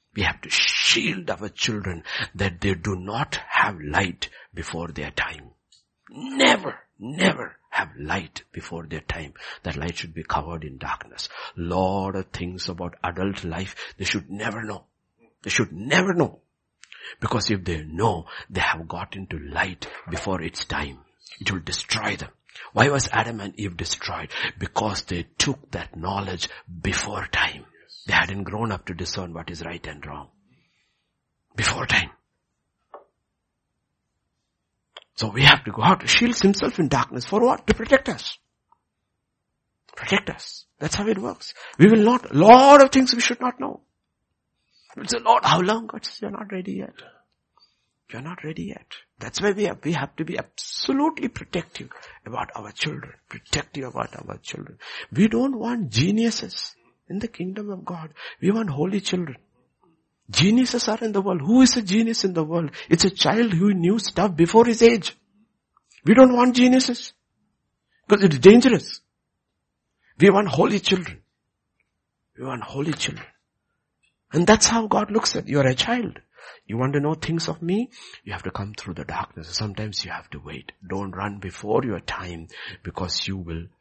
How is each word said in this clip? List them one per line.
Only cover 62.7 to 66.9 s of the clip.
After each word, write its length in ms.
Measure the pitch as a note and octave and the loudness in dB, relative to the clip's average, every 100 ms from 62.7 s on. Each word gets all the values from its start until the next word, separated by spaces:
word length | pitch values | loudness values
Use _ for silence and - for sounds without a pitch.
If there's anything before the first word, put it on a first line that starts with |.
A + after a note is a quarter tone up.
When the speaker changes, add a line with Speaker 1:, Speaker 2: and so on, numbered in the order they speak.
| - - | -6 0
Speaker 1:
It's 160 | E3+ | 2
a 60 | F#3+ | 2
child 420 | - D3 G#3 A#3 | 2 2 2 2
who 200 | E3 G3+ | 4 4
knew 280 | F#3+ E3+ A3 | 4 2 2
stuff 340 | - - G3+ | 0 0 0
before 320 | D#3+ E3+ A3+ A#3+ | 4 6 6 6
his 160 | A3+ | 8
age. 340 | A3+ A#3 - - _ _ _ _ _ _ _ _ | 6 6 -2 -12 _ _ _ _ _ _ _ _
We 100 | - | 6
don't 200 | A#3 B3+ | 10 10
want 220 | A#3+ B3 B3 | 8 4 6
geniuses. 560 | B3 B3+ B3+ | 6 6 2